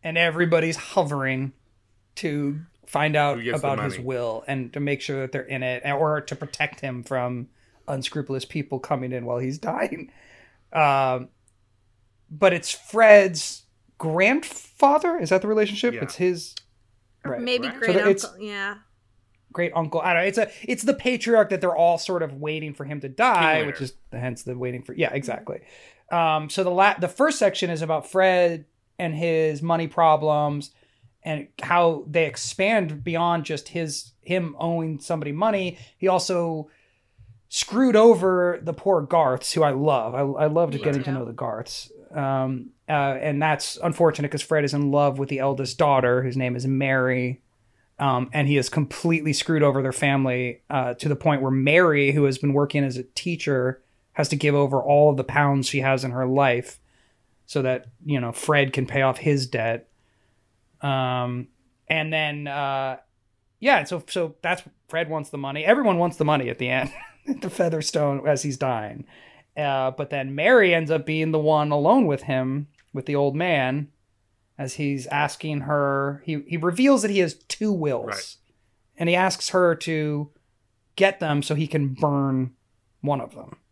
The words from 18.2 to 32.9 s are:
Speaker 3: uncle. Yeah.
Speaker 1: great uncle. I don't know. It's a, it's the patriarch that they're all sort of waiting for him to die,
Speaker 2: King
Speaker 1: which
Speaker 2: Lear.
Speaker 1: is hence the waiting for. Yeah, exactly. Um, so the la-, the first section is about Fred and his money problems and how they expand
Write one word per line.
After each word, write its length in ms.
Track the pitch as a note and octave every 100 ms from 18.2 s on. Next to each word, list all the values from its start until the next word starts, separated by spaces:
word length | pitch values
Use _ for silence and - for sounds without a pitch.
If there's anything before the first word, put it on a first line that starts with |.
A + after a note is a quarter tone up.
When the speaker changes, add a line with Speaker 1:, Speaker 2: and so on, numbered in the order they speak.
| -
Speaker 3:
uncle. 160 | F#3
Yeah. 340 | G#3+ G3+ G3 G#3 _ _ _ _ _ _ _
Speaker 1:
great 180 | - F3 E3+
uncle. 260 | D#3 E3
I 120 | E3
don't 80 | E3+
know. 40 | F#3+
It's 100 | G3
a, 120 | G#3 -
it's 200 | - B3
the 100 | G#3+ C#4
patriarch 540 | B3+ A#3+ A#3 A3+ G#3
that 120 | F#3+
they're 140 | F3+ E3
all 220 | E3+ E3+
sort 240 | - F3+
of 100 | D#3 C3+
waiting 380 | D3+ D#3 D#3
for 120 | C#3 C#3
him 160 | D3
to 80 | C3+
die, 480 | C3 B3 G3 D#3+ D#3
Speaker 2:
King 80 | D3+
Speaker 1:
which 120 | -
Speaker 2:
Lear. 40 | C3
Speaker 1:
is 80 | - -
hence 320 | A2+ B2 A#2
the 140 | - B2+
waiting 240 | B2 B2
for. 100 | -
Yeah, 180 | - D#3
exactly. 480 | C#3 B2+ A#2 - - - - - _ _
Um, 380 | F3 E3 D#3 D3+
so 140 | -
the 80 | F3+
la-, 260 | F3+ G3+ F#3
the 80 | E3+
first 300 | - D4 C#4+
section 300 | G3+ F#3+ F3
is 120 | D#3+
about 260 | D#3+ D#3 -
Fred 540 | F#3 F#3+ F3+ F3 E3 D3+ _ _ -
and 160 | E3+
his 480 | D#3 E3+ D#3+ D#3+ D3
money 260 | E3 E3 D#3+
problems 840 | - E3 D3+ D3+ D3 D3 C#3+ C#3 _ _ _ _ _
and 240 | - D3+ C#3 -
how 420 | - F3 E3+ D#3 -
they 160 | E3 D#3
expand 800 | B2 - - F#3+ A3+ E3+